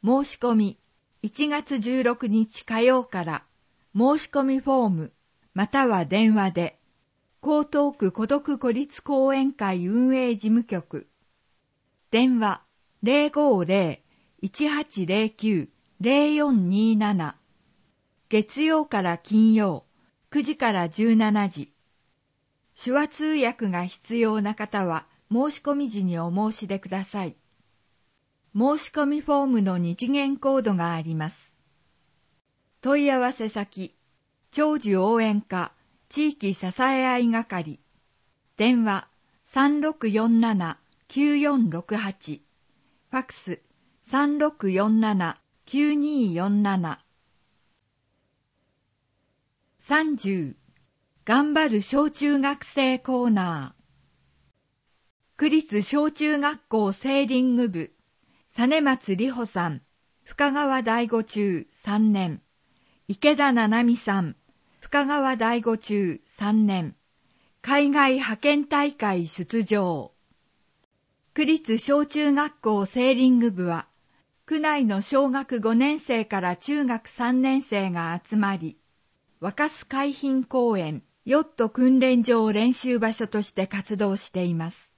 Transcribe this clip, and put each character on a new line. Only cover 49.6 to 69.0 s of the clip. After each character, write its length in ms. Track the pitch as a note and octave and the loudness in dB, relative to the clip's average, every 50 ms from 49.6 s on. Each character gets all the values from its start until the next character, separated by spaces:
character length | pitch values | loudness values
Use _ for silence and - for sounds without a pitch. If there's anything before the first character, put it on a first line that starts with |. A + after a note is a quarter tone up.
| _ _ _ _ | _ _ _ _
三 360 | - - C#4+ D4+ D#4+ D#4 D4 | -6 0 0 2 2 0 -2
十、 400 | A#3 - G3 G3 F#3 D#3+ C3+ - _ _ _ _ _ _ _ _ _ _ _ _ _ _ | -2 -2 -2 -2 -2 -4 -6 -10 _ _ _ _ _ _ _ _ _ _ _ _ _ _
頑 280 | - G#3+ C4 D4 D4+ D4 | 0 2 2 2 2 2
張 160 | D#4 D#4 D4 | 2 2 2
る 120 | A3+ G#3 | 0 -2
小 280 | G3 - - C#4 D4 D4+ | -2 0 0 0 0 0
中 300 | D4 - C#4 D4 D4 C#4 | -2 -2 -2 0 0 2
学 240 | C4+ C#4 C#4+ C#4+ - | 0 -2 -2 -4 -10
生 360 | - - C#4+ C4+ C4 C4 B3+ | -8 -2 0 0 0 0 -2
コ 260 | B3+ - C4 B3 B3 | -2 -4 -2 0 2
ー 40 | A#3+ | 2
ナ 460 | A3 G3+ F#3 F3+ E3 D3+ C3+ C3 - _ | 2 2 0 -2 -4 -6 -8 -10 -14 _
ー。 60 | _ _ _ _ _ _ _ _ _ _ _ _ _ _ _ _ _ _ _ _ _ _ _ _ _ _ _ _ _ _ _ | _ _ _ _ _ _ _ _ _ _ _ _ _ _ _ _ _ _ _ _ _ _ _ _ _ _ _ _ _ _ _
区 140 | _ D4 D#4 | _ 0 2
立 320 | D4+ D#4 D4+ - G#3 G#3 | 2 2 0 0 -4 -4
小 280 | G#3 - - D4 D4 D4+ | -2 0 0 0 0 0
中 300 | D4+ - D4+ D4+ D4+ D4 | -2 -2 -2 -2 0 0
学 280 | C#4+ C#4+ D4+ - _ _ | 0 -2 -4 -4 _ _
校 240 | - A3 G#3+ G3 G3 | -2 0 0 0 -2
セ 300 | - - C4 C#4 C#4 C#4 | -4 -2 0 0 0 0
ー 40 | A3 | 2
リ 140 | C4 B3+ | 0 0
ン 140 | B3+ B3+ B3 | 2 2 2
グ 140 | A#3+ B3 A#3 | 2 0 0
部、 240 | F3+ E3+ D#3+ - _ _ _ _ _ _ _ _ _ _ _ _ | -2 -6 -10 -10 _ _ _ _ _ _ _ _ _ _ _ _
実 320 | _ - A#3 B3+ D4+ D#4+ | _ 0 0 2 2 2
松 340 | D4+ C#4 C4 B3+ - - F#3+ | 2 2 0 0 -2 -4 -2
里 140 | F3+ A3 C4+ | -2 -2 -2
穂 160 | B3+ A#3+ A#3 | -2 -4 -8
さ 220 | G#3+ - F#3+ F3 E3+ | -6 -4 -4 -4 -4
ん、 140 | D3+ C3+ _ _ _ _ _ _ _ _ _ | -6 -8 _ _ _ _ _ _ _ _ _
深 280 | - - - C#4+ C#4+ | -20 -4 -2 0 0
川 320 | C4+ C#4+ D4 C#4 C4+ C4 A#3+ | 0 0 0 0 0 0 0
第 240 | A3+ A3+ A#3 A#3+ A3 | 0 0 0 0 0
五 160 | A#3 A3+ A3 | -2 -2 -2
中 440 | A3 - G#3+ G#3 G3+ F#3 D#3+ - _ | -4 -4 -2 -2 0 -2 -2 -6 _
三 420 | _ _ - G#3 G3+ G#3+ A3 A3 G#3 | _ _ -8 -4 0 2 4 4 4
年。 280 | G3 F#3 E3+ D3+ - _ _ _ _ _ _ _ _ _ _ _ _ _ - | 2 0 -2 -4 -8 _ _ _ _ _ _ _ _ _ _ _ _ _ -10
池 260 | G3+ - - D4 D4+ | -8 2 4 2 4
田 180 | C#4+ D4 C#4 B3+ | 4 4 2 4
七 280 | A#3+ A3+ G#3+ A3 A#3 | 4 2 2 2 2
海 140 | A#3+ A#3+ A#3+ | 4 2 2
さ 240 | A#3+ - - G3 G3 | 2 0 -2 -2 0
ん、 140 | F3+ D#3 - _ _ _ _ _ _ _ _ _ | -2 -4 -6 _ _ _ _ _ _ _ _ _
深 240 | - - - C#4+ C#4+ | -18 -2 0 0 0
川 320 | C4+ D4 D4 C4+ C4+ C4 A3 | 2 0 0 0 0 0 0
第 240 | A3+ A3+ A#3+ A#3+ | 0 0 0 0
五 160 | A3 A#3 A3+ A3 | 0 -2 -2 -2
中 440 | - - G#3+ G3+ G3+ F3+ D3 - _ | -4 -4 -2 -2 0 -2 -4 -6 _
三 400 | _ - - G#3 G#3 G#3+ A3 G#3+ | _ -12 -6 -2 0 2 2 2
年。 300 | G3+ F#3+ F#3 E3+ F3 - _ _ _ _ _ _ _ _ _ _ _ _ _ | 2 0 -2 -4 -6 -10 _ _ _ _ _ _ _ _ _ _ _ _ _
海 280 | - A#3+ C#4 C#4+ D4 C#4 | -4 0 2 2 2 2
外 260 | C#4 D4 C#4 C4+ C4 | 4 4 4 4 2
派 220 | C4 B3+ G#3+ A3 A3 | 0 0 -4 -6 -2
遣 280 | - C#4+ D4 D4 C#4+ | 0 2 2 2 0
大 280 | C#4+ - C#4+ C#4+ D4 C#4+ | 0 0 0 0 0 -2
会 340 | _ | _